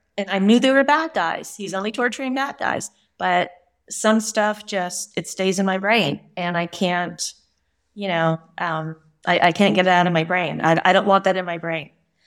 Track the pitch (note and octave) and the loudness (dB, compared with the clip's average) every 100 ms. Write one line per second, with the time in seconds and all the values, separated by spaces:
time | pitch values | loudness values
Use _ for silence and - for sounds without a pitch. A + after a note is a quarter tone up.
0 | _ - G3 F#3+ G3 A#3+ C4 C4+ C#4 D4+ | _ -8 -4 2 6 6 6 4 4 2
1 | D#4+ G#3+ E3+ - - - G3 F#3+ G#3 - | 0 -2 -2 -4 -10 -12 -8 -6 -6 -2
2 | A#3+ A3 C4 C4 C4+ - - - - _ | -4 -4 -6 -4 -6 -4 -4 -4 -6 _
3 | _ - F#3 F3+ E3+ - _ _ - - | _ -6 0 0 0 -6 _ _ -16 -2
4 | A3 A3 A3 A3 G#3 G#3 - G3 F3+ - | 0 2 0 -2 -2 -2 -6 -6 -6 -8
5 | - - E3+ - F#3+ F#3+ F#3+ F#3+ G3 A3+ | -8 -8 -8 -2 -2 0 0 0 0 2
6 | D3+ D3 - - F3 F3 F3 - F#3 F3 | 2 -2 -10 -8 -4 -2 -4 -2 -2 -2
7 | F3 F3 - - _ _ _ _ _ G#3 | -4 -8 -12 -12 _ _ _ _ _ -10
8 | G3+ E3+ D#3+ D#3+ _ - F3 D#3+ D#3 D#3+ | -4 0 0 -2 _ -8 -6 -6 -8 -12
9 | _ _ - F3 F3 E3 G3+ G#3 F#3 F3+ | _ _ -2 2 2 4 2 4 4 4
10 | F3+ E3 E3 F3+ E3 D#3 D#3 E3 - F#3 | 4 2 0 -2 -2 0 2 4 4 2
11 | G3+ G3 G3 F#3 F3+ E3+ E3 E3 D3 _ | 4 2 2 -2 -4 -8 -6 -8 -10 _
12 | _ _ | _ _